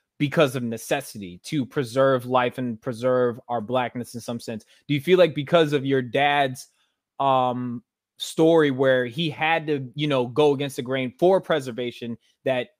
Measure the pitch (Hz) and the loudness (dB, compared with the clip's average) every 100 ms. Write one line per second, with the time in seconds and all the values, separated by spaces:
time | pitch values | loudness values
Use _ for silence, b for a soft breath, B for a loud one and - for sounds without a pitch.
0 | _ - 147 170 143 127 120 113 - 147 | _ -4 -2 2 2 0 -6 -8 -4 -6
1 | - 110 95 90 - 156 117 156 120 127 | -6 -12 -14 -16 -6 -6 -4 -6 -2 2
2 | 135 131 123 127 123 127 127 110 - 113 | 4 2 0 0 0 -2 -6 -6 -8 -4
3 | 127 127 123 117 - 120 104 127 120 123 | 0 2 0 -2 -6 -6 -2 -2 -2 -6
4 | 117 120 123 117 - 110 b b - 147 | -12 -12 -10 -10 -8 -10 b b -4 -2
5 | 151 180 165 143 139 170 156 143 135 135 | 2 4 4 2 0 2 4 0 0 -2
6 | 123 135 143 143 135 127 - _ _ _ | 0 0 2 2 0 -4 -14 _ _ _
7 | _ - 139 131 127 123 123 120 - _ | _ -2 2 2 2 -2 -6 -10 -14 _
8 | _ _ - - 160 165 147 127 135 127 | _ _ -8 2 4 6 4 4 4 4
9 | 123 117 165 143 156 165 156 147 127 143 | 0 -2 -4 -2 0 0 0 -4 -4 -4
10 | 151 135 123 123 151 135 139 - 123 131 | 0 0 0 2 4 2 -2 -8 -6 -4
11 | 127 - 175 190 180 156 131 113 123 - | -4 0 4 4 2 -2 -2 -6 -8 -8
12 | 117 113 _ _ 131 127 120 _ | -10 -12 _ _ -4 -4 -4 _